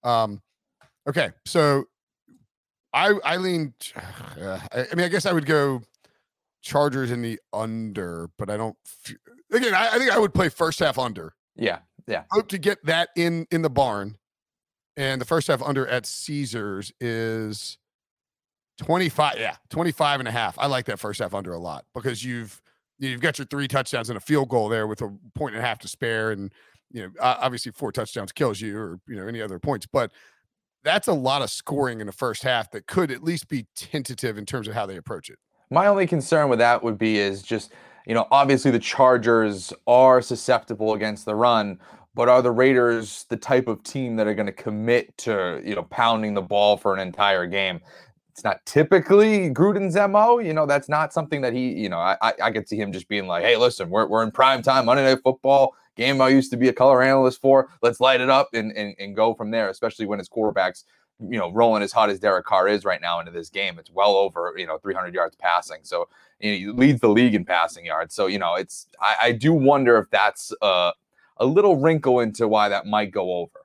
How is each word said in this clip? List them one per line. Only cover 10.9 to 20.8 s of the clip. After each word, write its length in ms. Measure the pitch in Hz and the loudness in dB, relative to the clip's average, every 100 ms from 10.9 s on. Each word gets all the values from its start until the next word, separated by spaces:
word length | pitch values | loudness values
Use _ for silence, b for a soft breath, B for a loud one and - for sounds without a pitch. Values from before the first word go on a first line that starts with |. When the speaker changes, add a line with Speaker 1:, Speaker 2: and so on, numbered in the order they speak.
| 131 | -2
Speaker 1:
under. 340 | 123 95 80 _ _ - | -6 -8 -16 _ _ -6
Speaker 2:
Yeah, 240 | 107 85 _ _ - | -6 -6 _ _ -8
yeah. 160 | 90 - | -8 -2
Speaker 1:
Hope 180 | 208 214 | -4 -4
to 80 | 196 | -4
get 280 | 160 202 147 | -2 -2 -2
that 240 | 165 170 175 | -2 -2 -2
in, 320 | 170 165 160 | -2 -2 -4
in 100 | 170 | -4
the 80 | 160 | -2
barn. 480 | 131 131 101 98 110 _ _ _ _ _ _ _ - | 0 -2 -2 -8 -14 _ _ _ _ _ _ _ -6
And 220 | 135 135 | -6 -4
the 40 | - | -2
first 220 | 165 - | -2 0
half 140 | 135 | -2
under 240 | 147 135 120 | 0 -4 -2
at 220 | 123 - | -4 -6
Caesars 840 | - - 147 127 113 104 98 98 _ | -12 -10 -8 -6 -8 -8 -8 -12 _
is 800 | 120 113 113 110 107 104 - - _ _ _ _ _ _ _ _ _ _ | -6 -4 -4 -6 -8 -10 -14 -18 _ _ _ _ _ _ _ _ _ _
twenty-five. 560 | - 175 175 - 151 113 | -4 -2 0 0 -2 -2
Yeah, 200 | 113 - _ | -8 -8 _
twenty-five 500 | 151 170 - 147 139 | -4 -4 0 -2 0
and 80 | 123 | -4
a 40 | |
half. 260 | 120 107 - | -4 -4 -4
I 80 | 143 | -4
like 200 | 131 | -2